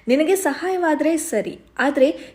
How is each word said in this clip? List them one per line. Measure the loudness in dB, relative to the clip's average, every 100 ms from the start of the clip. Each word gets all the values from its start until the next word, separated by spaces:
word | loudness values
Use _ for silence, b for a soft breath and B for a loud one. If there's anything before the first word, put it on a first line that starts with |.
| 0
ನಿನಗೆ | 2 2 0
ಸಹಾಯವಾದ್ರೆ | 0 -4 -4 -2 0 2 0 0
ಸರಿ, | -2 -4 -4 -8 -12 -4
ಆದ್ರೆ | -2 2 2 B B